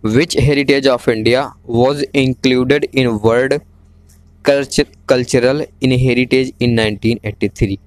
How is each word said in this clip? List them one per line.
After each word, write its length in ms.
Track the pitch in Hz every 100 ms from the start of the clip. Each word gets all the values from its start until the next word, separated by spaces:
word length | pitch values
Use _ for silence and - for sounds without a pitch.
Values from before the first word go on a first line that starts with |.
| 110
Which 300 | 113 165 -
heritage 480 | 131 143 135 139 135
of 200 | 123 -
India 340 | 113 110 123 139 - -
was 340 | 117 127 143 143 143
included 720 | 131 127 135 127 127 147 143
in 160 | 131 127 110
World 300 | 110 120 135 143 - _ _ _ _ _ _ _
Culture, 420 | - 143 135 - 143 - -
Cultural 540 | 127 123 135 120 143 - _
in 120 | 135 127
Heritage 540 | 131 123 123 131 131 -
in 140 | 123
nineteen 460 | 113 110 104 110 113
eighty-three? 520 | 107 101 101 - 107 95